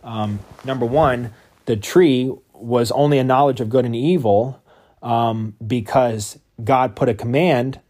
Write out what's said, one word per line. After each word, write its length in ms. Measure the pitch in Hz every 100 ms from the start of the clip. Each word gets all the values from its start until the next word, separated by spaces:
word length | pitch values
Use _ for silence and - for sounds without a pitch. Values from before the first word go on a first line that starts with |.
um, 380 | 120 113 104 101 - -
number 220 | 135 131 120
one, 480 | 143 151 123 117 - _ _ -
the 100 | 107
tree 580 | - 175 170 127 127 - _
was 360 | _ 113 120 117
only 280 | 135 147 143
a 40 |
knowledge 360 | 127 131 143 131
of 100 | 113
good 140 | 131
and 120 | 123 117
evil, 680 | 143 180 113 101 127 131 _ _ _ _
um, 520 | 120 117 117 110 110 104 110
because 760 | 123 - 135 123 110 104 - _ -
God 320 | 113 131 131 -
put 140 | 127
a 40 |
command 680 | 107 117 135 180 131 127 135 _